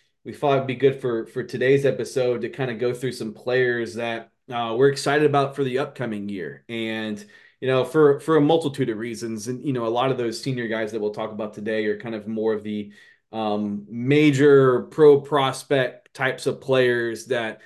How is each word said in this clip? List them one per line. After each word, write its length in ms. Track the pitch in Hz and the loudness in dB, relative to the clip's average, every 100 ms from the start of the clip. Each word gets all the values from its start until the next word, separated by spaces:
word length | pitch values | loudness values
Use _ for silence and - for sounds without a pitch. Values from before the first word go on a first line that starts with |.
| _ _ | _ _
we 80 | 117 | -16
thought 240 | 107 147 139 | -4 0 2
it'd 100 | 123 | 0
be 80 | |
good 260 | 123 135 135 | 0 2 2
for, 260 | 127 113 110 | -2 -4 -4
for 180 | 127 | -8
today's 420 | 113 120 127 139 139 | -8 0 2 4 2
episode 540 | 107 110 131 123 117 | 0 -2 -2 0 0
to 80 | 113 | -4
kinda 260 | - 127 | -6 -6
go 180 | 110 123 | -2 -4
through 180 | 120 131 | -2 -6
some 200 | - 110 | -6 -10
players 640 | 104 - 127 127 120 113 | -8 -2 0 2 0 -4
that, 360 | 107 117 117 - _ - | -6 -6 -6 -10 _ -10
uh, 240 | 120 117 113 | -6 -2 4
we're 120 | 139 | 4
excited 380 | 139 151 147 147 | 4 0 2 4
about 280 | 139 139 | 2 0
for 80 | 139 | -2
the 160 | 135 123 | -2 -2
upcoming 500 | 147 - 120 104 101 | -4 -6 -6 -6 -8
year. 360 | 101 76 69 - | -8 -10 -12 -12
And, 560 | 117 110 110 110 104 - - _ _ | -8 -6 -6 -6 -8 -12 -20 _ _
you 80 | 131 | -2
know, 160 | 131 | 0
for, 340 | 123 160 147 139 | 0 4 4 4
for 160 | - 156 | 2 4
a 40 | |
multitude 480 | 147 165 151 139 120 | 4 2 0 -2 -4
of 100 | 107 | -4
reasons. 480 | 117 110 113 110 107 | -8 -8 -8 -8 -8
And, 180 | 127 | -8
you 80 | 151 | -4
know, 140 | 127 113 | -4 -2
a 20 | |
lot 220 | 120 131 | 0 0
of 80 | 123 | 0
those 240 | 117 113 | -4 -6
senior 240 | 139 127 113 | -6 -6 -4
guys 240 | 110 110 | -4 -4
that 80 | 113 | -4
we'll 120 | 104 | -6
talk 180 | 104 110 | -6 -8
about 220 | 104 107 | -8 -10
today 320 | 113 107 110 107 | -8 -4 -2 -2
are 120 | 104 | -4
kind 160 | 117 | -6
of 120 | 110 101 | -10 -8
more 280 | 113 110 | -4 -2
of 100 | 107 | -2
the, 280 | 104 104 104 - - _ _ | -4 -8 -8 -16 -20 _ _
um, 560 | 110 110 104 104 104 101 | -6 -4 -2 -4 -6 -8
major 960 | 117 123 147 151 135 147 139 131 123 | -6 0 4 4 6 8 8 8 4
pro 360 | 107 - 151 139 | 0 6 8 8
prospect 920 | 139 143 135 131 - 139 123 - _ | 4 0 0 -2 -2 0 0 -6 _
types 320 | - 135 160 - | -4 -4 -2 -4
of 140 | 120 | -4
players 640 | - 131 123 120 117 107 110 | 0 2 4 2 -2 -6 -4
that, 340 | 123 110 104 | -4 -4 -8